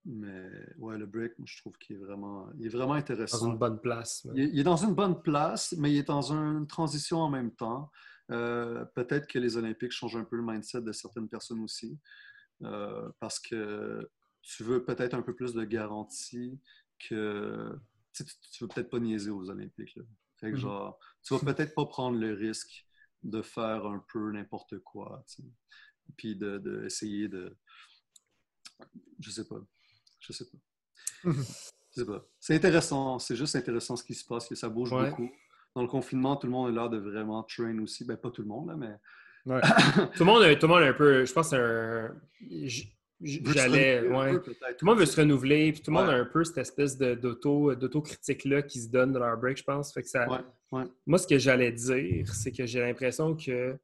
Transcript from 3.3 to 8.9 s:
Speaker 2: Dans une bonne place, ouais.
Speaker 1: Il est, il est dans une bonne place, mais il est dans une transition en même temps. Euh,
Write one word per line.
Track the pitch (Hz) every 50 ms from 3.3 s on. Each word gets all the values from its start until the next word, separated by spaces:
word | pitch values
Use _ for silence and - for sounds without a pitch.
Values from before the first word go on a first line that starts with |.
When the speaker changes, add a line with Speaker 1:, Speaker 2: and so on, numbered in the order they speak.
| - 117 113
Speaker 2:
Dans | 117 117
une | 110
bonne | 123 117 110 110
place, | - 120 117 117 117 - - - -
ouais. | 127 120
Speaker 1:
Il | 135 139
est, | 151
il | 170 139
est | 139
dans | 175 175
une | 160 180 220 180
bonne | 143 202 196 170 -
place, | - 175 147 147 151 165 - - - - - 170
mais | 147 147 147
il | 143
est | 143 -
dans | 151 143 135 139 151
une | 156 151 151 151 151 151 147
transition | - - 165 156 156 147 147 - 175 165
en | 165 151
même | 143 131 123 113 110
temps. | _ 120 113 117 135 151 147 _ - - - - _ _ _
Euh, | 120 117 117 117 120 120 120 117 117 117 120 -